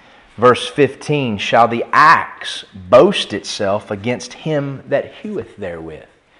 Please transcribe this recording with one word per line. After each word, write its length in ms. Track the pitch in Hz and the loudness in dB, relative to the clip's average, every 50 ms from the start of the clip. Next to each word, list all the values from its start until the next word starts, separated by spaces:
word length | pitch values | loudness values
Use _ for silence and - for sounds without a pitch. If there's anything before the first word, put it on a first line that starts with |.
| _ _ _ _ _ _ _ | _ _ _ _ _ _ _
Verse 320 | 101 117 127 117 - - - | 2 4 4 4 2 -2 -4
fifteen, 680 | - 147 139 - - - - - 151 147 135 117 104 98 | 0 0 0 0 0 -4 -6 -4 -4 -2 -2 -4 -4 -6
"Shall 280 | - - 127 117 120 | -2 2 4 4 4
the 180 | 110 120 117 - - | 4 0 -4 -4 0
axe 720 | - 131 151 147 127 101 - - - - - - - - - - - | 2 4 6 6 6 4 0 -4 -12 -16 -14 -14 -14 -14 -16 -18 -20
boast 600 | 98 90 90 113 127 165 202 190 - - - 107 | -20 0 4 6 6 6 6 2 -2 -6 -6 -8
itself 560 | 95 - - - - 104 95 101 107 - - | -10 -8 -10 -8 -4 -4 -2 -2 -4 -6 -8
against 440 | 107 98 101 120 123 - - - - | -10 -6 -6 -6 -6 -6 -10 -14 -16
him 500 | - - 156 156 143 143 139 135 - - | -12 -6 -4 -4 -4 -4 -6 -8 -12 -6
that 240 | 131 139 127 - - - - - | -4 -4 -4 -4 -6 -12 -16 -14
heweth 340 | 208 208 - - - - | -10 -10 -10 -12 -12 -14
therewith?" 480 | 98 101 87 - 82 80 80 151 - - _ _ _ _ _ _ | -12 -12 -12 -10 -12 -14 -14 -16 -18 -20 _ _ _ _ _ _